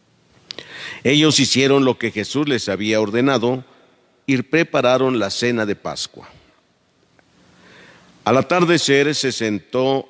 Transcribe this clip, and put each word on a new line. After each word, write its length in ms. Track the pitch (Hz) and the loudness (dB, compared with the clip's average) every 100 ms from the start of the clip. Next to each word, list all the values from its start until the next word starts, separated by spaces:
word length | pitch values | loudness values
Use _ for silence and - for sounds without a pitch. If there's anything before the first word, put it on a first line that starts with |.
| _ _ _ _ - - - - - - | _ _ _ _ -20 -18 -18 -16 -16 -6
Ellos 360 | - 151 156 139 | 0 4 4 2
hicieron 440 | 131 127 135 139 | 2 2 2 4
lo 140 | 131 117 | 2 0
que 140 | 113 | -4
Jesús 360 | 104 98 135 147 | -4 -6 -4 -2
les 200 | 123 101 | -2 -2
había 320 | 95 107 110 | -4 0 0
ordenado 640 | 107 113 135 131 120 127 123 _ _ _ _ _ | 0 0 2 2 0 -2 -8 _ _ _ _ _
y 160 | - 131 | -4 -2
prepararon 760 | - 160 165 143 123 127 131 123 | 0 -2 0 0 2 2 2 0
la 120 | 98 | -2
cena 360 | - 123 120 104 | -2 -2 -2 -2
de 80 | |
Pascua. 540 | 98 82 69 - - - - _ _ _ _ _ _ _ _ _ _ _ _ - - - - _ _ | -4 -8 -10 -10 -14 -20 -20 _ _ _ _ _ _ _ _ _ _ _ _ -20 -20 -20 -20 _ _
Al 120 | - 127 | 0 0
atardecer 760 | 135 180 170 165 - 139 143 143 | 2 2 2 2 2 2 2 -2
se 160 | 135 | -4
sentó 760 | - 113 101 - 127 131 135 | -2 -4 -4 -4 -2 0 -2